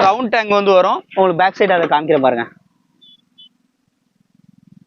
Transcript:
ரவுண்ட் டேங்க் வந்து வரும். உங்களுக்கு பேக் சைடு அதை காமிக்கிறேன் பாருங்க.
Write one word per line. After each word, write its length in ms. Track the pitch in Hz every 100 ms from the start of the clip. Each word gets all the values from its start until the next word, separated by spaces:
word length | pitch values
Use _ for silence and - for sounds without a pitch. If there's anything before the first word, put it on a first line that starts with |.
| 196
ரவுண்ட் 280 | 220 233
டேங்க் 240 | 233 214 202
வந்து 140 | 202 185
வரும். 200 | 185 277 - 196
உங்களுக்கு 240 | 190 170
பேக் 140 | 190 -
சைடு 200 | 196 180
அதை 100 | 156
காமிக்கிறேன் 320 | 151 156 151 131
பாருங்க. 160 | 120 117 _ _ _ _ _ _ _ _ _ _ _ _ _ _ _ _ _ _ _ _ _ _ _